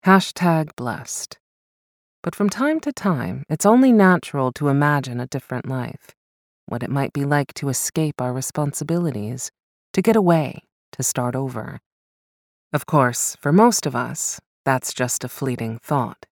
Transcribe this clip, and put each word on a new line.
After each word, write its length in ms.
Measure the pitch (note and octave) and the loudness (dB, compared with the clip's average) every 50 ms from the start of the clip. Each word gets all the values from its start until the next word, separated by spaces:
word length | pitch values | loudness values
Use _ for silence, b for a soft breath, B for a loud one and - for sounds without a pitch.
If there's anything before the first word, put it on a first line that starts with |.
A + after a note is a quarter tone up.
| _ | _
Hashtag 720 | - F#3+ G3 F#3 - - - F3 F3 E3 D#3+ D#3 D3+ - | 6 6 6 6 0 -6 -2 0 2 2 2 0 -4 -8
blessed. 600 | - B2 B2 A2 - A#2+ - - - - - - _ _ _ _ _ _ _ _ _ _ _ _ _ _ _ _ _ _ | -10 -8 -8 -6 -8 -10 -12 -12 -12 -12 -14 -16 _ _ _ _ _ _ _ _ _ _ _ _ _ _ _ _ _ _
But 100 | E3+ E3 | -8 -4
from 160 | - G#3 G#3 | -2 -2 -2
time 300 | - - B3+ D4 D#4 D#4+ | 0 0 0 0 0 -2
to 120 | - D4 | -2 -6
time, 540 | C#4 - - G#3 F3 C3+ A#2 F#2+ F#2 B2+ C#3 _ | -8 -4 -2 -2 0 0 -2 -4 -6 -8 -6 _
it's 180 | D#3+ D#3 - G3 | -6 0 4 4
only 240 | A3 B3 C4 C4+ | 6 6 6 6
natural 600 | A#3+ G#3+ G3 F#3 F3+ E3 - - - C#3+ C3+ B2+ A#2+ | 6 8 8 6 6 4 0 -4 -2 0 0 0 -2
to 160 | - D3 C#3+ | 0 0 2
imagine 500 | C#3 C#3 D3 D3 D3 C#3+ C3 C3 A#2+ A#2+ | 2 4 4 4 2 2 0 -4 -6 -6
a 80 | B2 A#2+ | -8 -6
different 400 | - C#3 - _ C3 B2 - - | -8 -8 -8 _ -8 -8 -6 -6
life, 480 | C3 C3 B2 A#2 - - _ _ - _ _ _ _ _ _ _ _ _ _ | -6 -6 -6 -8 -10 -14 _ _ -20 _ _ _ _ _ _ _ _ _ _
what 160 | - - - | -8 -6 -6
it 80 | - - | -4 -2
might 240 | - C#3+ C#3 - _ | -2 -2 -2 -2 _
be 100 | C#3+ C#3 | -4 -2
like 300 | C#3 D3 D3 C#3+ - - | 0 0 0 0 -2 -6
to 160 | - - C#3 | -6 -4 -4
escape 500 | C3 - - - - E3 D#3+ D3+ C#3+ - | -4 -4 -4 -4 -2 -2 -2 -2 -2 -4
our 140 | B2+ B2+ B2 | -4 -4 -4
responsibilities, 1160 | C3 C3 - - - D3+ C#3+ C#3+ - D3+ D3 E3 F3 F3 E3 B2+ G#2 G#2 G#2+ B2 B2 - - _ _ _ _ _ _ _ _ _ | -4 -6 -6 -4 -4 -4 -4 -4 -6 -4 -2 -2 -2 -2 -2 -4 -4 -6 -8 -8 -8 -10 -12 _ _ _ _ _ _ _ _ _
to 80 | - | 0
get 140 | F#3 - A3 | 2 4 4
away, 480 | A3+ G3 F3 E3+ D#3+ D3+ B2+ B2 - _ _ _ _ _ _ - | 4 6 6 4 4 2 -2 -6 -12 _ _ _ _ _ _ -10
to 100 | - C3 | -6 -6
start 320 | - - - B2 B2 B2 | -4 -2 -2 -2 -2 -2
over. 460 | B2+ C3+ C3+ B2+ A#2+ - - C#3 - _ _ _ _ _ _ _ _ _ _ _ _ _ _ _ _ _ _ - | -4 -4 -4 -6 -8 -10 -10 -14 -16 _ _ _ _ _ _ _ _ _ _ _ _ _ _ _ _ _ _ -4
Of 140 | D3 - - | -4 -4 2
course, 480 | - D#3 C3+ B2 A#2+ - - - - | 4 4 4 4 2 -2 -6 -6 -6
for 160 | _ - D3 D3 | _ -2 2 6
most 320 | F#3 A3 A#3+ A3 - - | 6 6 6 4 2 -2
of 100 | D3 C3 | -2 -4
us, 460 | B2 B2 A#2+ C3 - - - - - _ _ _ _ _ | -4 -6 -6 -6 -8 -8 -8 -8 -10 _ _ _ _ _
that's 300 | C#3 C3+ B2+ - - - | 0 0 0 -2 -6 -4
just 300 | - B2+ B2 - - - | -4 -4 -4 -4 -6 -8
a 40 | B2 | -10
fleeting 520 | - - - C3 B2 A#2 A#2 A2+ A2+ A2+ | -10 -6 -6 -6 -4 -4 -6 -8 -8 -10
thought. 480 | _ - D3+ C#3+ A#2+ A2+ - _ - _ _ | _ -4 -2 -2 -2 -2 -6 _ -20 _ _